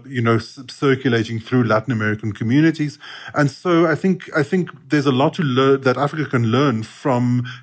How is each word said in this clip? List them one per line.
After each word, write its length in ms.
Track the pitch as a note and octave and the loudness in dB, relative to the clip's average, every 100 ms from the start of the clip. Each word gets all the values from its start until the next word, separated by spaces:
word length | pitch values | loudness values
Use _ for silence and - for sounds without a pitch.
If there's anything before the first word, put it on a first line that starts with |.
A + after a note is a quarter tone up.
| B2 | -6
you 140 | C3 | -2
know, 160 | A#2 A2 | 0 0
c-, 260 | - - B2 | -2 -14 -16
circulating 720 | - C#3 C3 C3+ A#2 A2+ A2+ | -2 0 2 2 0 -2 -6
through 240 | - B2+ A#2 | -2 0 2
Latin 260 | A2 A#2+ | 0 0
American 400 | A2+ G#2+ G#2 A2+ | -2 -2 -2 -6
communities. 640 | G2+ A2+ C#3 D#3+ D#3 D3+ - - - - | -4 0 4 4 2 -4 -8 -18 -18 -6
And 180 | - C#3+ | -2 -2
so 340 | - F#3 E3+ E3+ | -2 0 2 2
I 100 | D3 | 2
think, 340 | F#3+ F#3 - | 0 -2 -2
I 100 | D#3 | -4
think 260 | C#3+ F#3+ E3+ - - | 0 -2 -2 -8 -2
there's 200 | D3+ C#3 | 0 2
a 40 | |
lot 220 | B2+ D3+ | 2 0
to 100 | D3+ | 0
learn 380 | D3 B2+ C3+ C#3 | -2 2 4 4
that 160 | C3 B2 | 2 0
Africa 320 | C#3+ D#3 C#3+ | -2 -4 -2
can 160 | B2+ A#2 | 0 0
learn 380 | A#2+ D3 A2+ | 2 2 0
from 500 | A2 - D3 B2 B2 B2 B2 - | -4 -6 -2 0 2 0 -2 -10